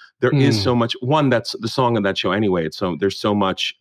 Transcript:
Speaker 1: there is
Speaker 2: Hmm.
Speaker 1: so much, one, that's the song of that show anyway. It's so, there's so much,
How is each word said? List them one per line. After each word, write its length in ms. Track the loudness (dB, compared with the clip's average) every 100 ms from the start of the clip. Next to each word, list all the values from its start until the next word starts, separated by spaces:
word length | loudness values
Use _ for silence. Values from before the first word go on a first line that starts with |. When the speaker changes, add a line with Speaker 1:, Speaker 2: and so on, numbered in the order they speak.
| -20 _
Speaker 1:
there 120 | 2
is 220 | 4 4 2
Speaker 2:
Hmm. 60 |
Speaker 1:
so 120 | 2
much, 220 | 2 0 -2
one, 280 | 0 2 2
that's 260 | 2 -2 -8
the 80 | -4
song 280 | 0 0 2
of 40 |
that 120 | 0 -2
show 140 | -2
anyway. 320 | 0 0 0
It's 140 | -2 -4
so, 180 | -6 -2
there's 220 | -4 -2
so 140 | -2
much, 400 | 0 0 -2 -6 -6